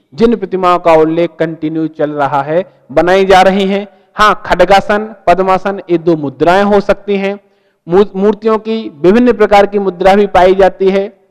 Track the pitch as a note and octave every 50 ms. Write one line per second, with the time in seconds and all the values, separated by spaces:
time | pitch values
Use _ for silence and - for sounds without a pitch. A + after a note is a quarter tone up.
0 | _ _ - C#3 A3+ A3+ A#3 G3 F#3+ F3 F#3+ F#3 F#3+ F3+ F3+ F3 F3 E3+ E3 D#3+
1 | D#3 D#3 D#3+ E3+ F3 E3 E3+ - D#3+ E3 D#3+ D#3 - D#3 D#3+ D#3+ D#3+ D#3 D#3 -
2 | D3+ D3 D3+ D3 C#3 C3+ D3 C#3 C3+ D3 D#3 F3 F#3+ - _ _ _ - C#3 D3+
3 | E3 F3 F#3 G3 F#3+ F#3+ F#3+ F#3 F#3+ F#3+ F#3+ G3+ G3 F#3+ G3+ G3 G#3 - _ _
4 | _ _ - - G#3+ G#3+ F#3 - - - F3 F3+ F3+ F3+ G3 G3 F#3+ - G#3 G#3
5 | G#3+ G#3+ A3 - - - F3 F#3 F#3+ F#3+ F#3 F#3 F#3 G3+ G3 G3 - - F3 E3
6 | D#3+ F3 E3+ D#3 D3 C#3 C3 - D#3 E3 F3 G3 G3+ G3+ G#3 G3+ G3 - G3 -
7 | - - G3+ G3 G3 G3 G3+ G3+ _ _ _ _ _ _ _ _ - E3 E3+ F#3+
8 | G#3 G3+ G3+ F#3+ F#3+ G#3+ G3+ G3+ - A3 A3 G#3+ G#3+ A3 A3+ A3+ A3 G#3+ F3 C#3+
9 | D3 F3 G3+ A#3 B3 B3 A3 G3+ G#3+ G3+ G#3 G3+ G3+ G3+ G3+ G#3 G3+ F#3+ F3+ E3+
10 | F#3 F#3+ F#3+ G#3 G#3 G3 - F#3 F3 F#3+ F#3 F#3+ F#3+ F#3 F#3 - F#3+ F#3+ F#3+ G3
11 | G3 G#3+ - _ _ _